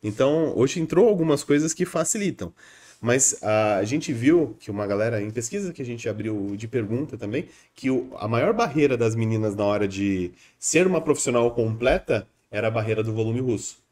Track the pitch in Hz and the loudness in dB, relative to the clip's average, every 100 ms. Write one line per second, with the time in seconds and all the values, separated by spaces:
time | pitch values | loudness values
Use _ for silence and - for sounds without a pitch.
0 | 107 104 131 156 156 - 131 - 160 160 | -6 0 2 2 0 2 2 2 0 4
1 | 226 208 165 143 - 147 156 - 180 175 | 4 4 2 0 2 2 2 -2 -4 -2
2 | 170 226 202 - 87 - - - - - | -2 -2 -2 -4 -10 -12 -20 -20 -20 -8
3 | 113 127 135 - 104 107 107 101 107 143 | 0 2 2 0 0 2 4 2 0 -2
4 | 156 123 123 170 139 113 - 104 104 101 | -4 0 4 4 2 -6 -10 -6 -2 0
5 | 110 113 104 110 113 196 196 165 123 117 | 0 -2 -4 -6 -6 -6 -6 -8 -10 -8
6 | 113 107 110 107 98 101 113 127 104 117 | -6 -6 -4 -4 -6 -6 -4 -4 -2 -4
7 | 147 110 107 123 180 - _ - 131 131 | -6 -8 -6 -6 -8 -16 _ -6 -2 -2
8 | - - 107 117 156 226 233 139 143 123 | -2 -8 -2 0 2 2 0 4 2 4
9 | 113 113 113 110 107 101 101 104 101 95 | 0 2 0 0 0 0 0 2 0 0
10 | 101 95 90 - - _ - 160 185 175 | 0 0 -2 -8 -20 _ 0 2 4 2
11 | 151 143 - 120 117 117 110 110 117 180 | 0 0 2 2 2 2 -2 2 2 0
12 | - 117 98 _ _ 104 110 113 110 110 | 0 -2 -2 _ _ -4 -2 -2 -2 0
13 | 110 110 110 120 131 104 - - _ | 0 -2 -2 0 -2 -2 -4 -16 _